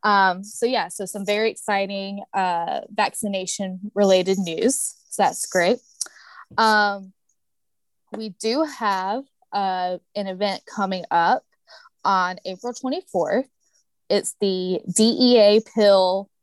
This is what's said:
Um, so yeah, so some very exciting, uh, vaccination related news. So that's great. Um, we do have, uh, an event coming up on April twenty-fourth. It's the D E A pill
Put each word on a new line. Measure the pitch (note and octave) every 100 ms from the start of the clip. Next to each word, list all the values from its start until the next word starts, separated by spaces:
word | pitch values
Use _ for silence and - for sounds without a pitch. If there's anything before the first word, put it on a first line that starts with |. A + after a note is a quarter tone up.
Um, | G#3+ G3+ F#3+ F3+
so | G3+ -
yeah, | A#3 B3+ F3
so | -
some | F#3+ G#3+ G3
very | G#3 A3
exciting, | - - G3 G3 G3 G3 G3+ -
uh, | G3 F#3 E3+ E3+ - -
vaccination | G#3 G#3 - G#3 G3 F#3 - G3 F#3 G#3
related | G3+ G3+ F#3 F#3 F#3+
news. | F3+ E3 A#3+ - - - _
So | -
that's | F#3+ -
great. | - F#3 F3 A#3 _ _ - - - - - -
Um, | A3 G#3+ G#3 G3+ F#3+ _ _ _ _ _ _ _ _ _ _ A3
we | A3 F3+
do | A3 B3+
have, | D#4 - G#3+ F#3+ F#3+ A3+ C#4 _ _
uh, | G3+ G3 F#3 F3+ F3+ _
an | G3+ G3
event | F#3 G3+ F#3+
coming | - - F#3+ F#3 -
up | E3+ E3+ B3+ _ _ _ - - _ -
on | F#3+ F3+ F3+ -
April | F3+ A#3+
twenty-fourth. | A#3 B3+ D#4 - - D#3+ A3+ C#4 _ _ _ _ _ _
It's | G3+ - -
the | G3+ F#3 F#3 F#3 -
D | F3+ A3 A#3
E | B3 B3
A | G#3 G#3+ G#3+
pill | - G#3 G3 F#3 F#3+ G3 _